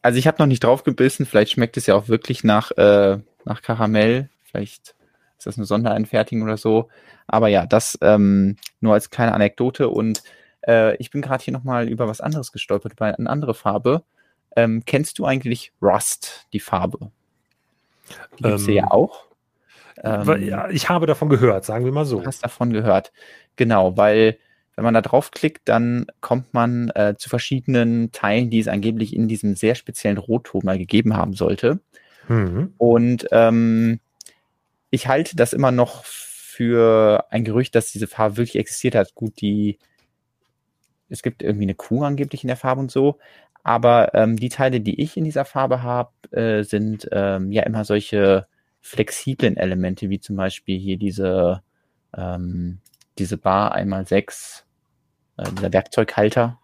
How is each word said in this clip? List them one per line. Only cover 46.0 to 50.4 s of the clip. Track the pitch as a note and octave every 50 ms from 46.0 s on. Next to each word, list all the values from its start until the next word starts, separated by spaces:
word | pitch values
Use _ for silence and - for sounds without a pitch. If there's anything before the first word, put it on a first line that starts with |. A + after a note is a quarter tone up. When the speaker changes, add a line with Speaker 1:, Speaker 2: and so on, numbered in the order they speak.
| A#2+ _ _ _ - - -
Speaker 1:
äh, | - A#2 A2+ G#2+ G#2+ G#2
sind, | - - G#2 G#2+ A2 G#2+ G2+ - -
ähm, | - G2+ G2 G2 F#2+ F#2+ F#2 G2
ja | G2+ A2 -
immer | - A2 A2 G#2+
solche | - G#2 G#2 G2+ - - G#2 G2+ G2 G2 G2 G2 _ _ _ _ _ _ _
flexiblen | _ - - - G#2+ - - - - C3+ C3 - C3 A2 -
Elemente, | - F2+ F#2 F#2 F#2 F#2 F#2 F#2 - - F#2+
wie | G2 G2
zum | - - G2+
Beispiel | F#2+